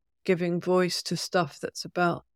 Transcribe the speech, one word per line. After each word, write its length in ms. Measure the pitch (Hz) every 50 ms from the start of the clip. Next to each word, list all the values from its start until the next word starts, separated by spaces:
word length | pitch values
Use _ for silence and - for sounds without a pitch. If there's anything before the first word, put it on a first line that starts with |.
| _ _ _ _ -
giving 360 | - 185 165 180 175 175 175
voice 420 | - 180 185 180 180 170 - - -
to 120 | - 175
stuff 420 | - - - - 180 170 143 - -
that's 240 | - - - - -
about 400 | 165 - - 175 - 160 - - _ _